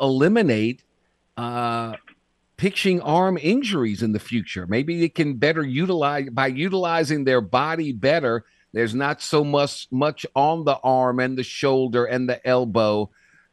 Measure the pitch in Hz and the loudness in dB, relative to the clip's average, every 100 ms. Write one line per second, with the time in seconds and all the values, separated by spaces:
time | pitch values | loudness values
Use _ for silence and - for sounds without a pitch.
0 | 135 131 156 226 175 107 113 127 _ _ | 0 4 4 4 2 2 0 -4 _ _
1 | _ _ _ - 120 120 120 117 117 110 | _ _ _ -12 -8 -4 -4 -4 -6 -12
2 | - _ _ _ _ - 196 196 196 175 | -18 _ _ _ _ -4 -2 0 0 0
3 | 147 165 190 175 151 247 247 180 113 98 | 2 2 2 0 0 0 0 -2 -2 -2
4 | 113 104 - 120 - 95 87 110 151 170 | -2 -2 -4 -6 -6 -8 -4 -2 -2 -2
5 | 165 - 151 127 147 160 139 131 185 175 | -2 0 -2 0 0 0 -2 -2 0 0
6 | 143 147 139 120 135 131 185 185 175 165 | 0 -2 -4 -2 -2 0 -2 -2 0 0
7 | 147 151 135 127 98 123 151 165 151 113 | 0 0 2 2 2 0 0 -2 -4 -2
8 | 131 165 131 117 - _ _ 113 113 120 | 0 2 2 -2 -6 _ _ -2 -2 0
9 | 139 147 - 151 147 143 143 - - 127 | -2 -4 -2 0 2 2 0 -4 -6 -2
10 | 147 147 - 135 147 165 147 139 131 131 | -2 -4 -4 0 2 2 0 0 2 2
11 | 127 123 127 131 120 - 139 131 131 120 | 2 0 -2 -2 -6 -2 2 2 2 0
12 | 120 127 127 120 127 127 123 110 107 107 | 0 0 -2 -2 0 2 2 2 2 2
13 | 104 _ _ _ _ | -2 _ _ _ _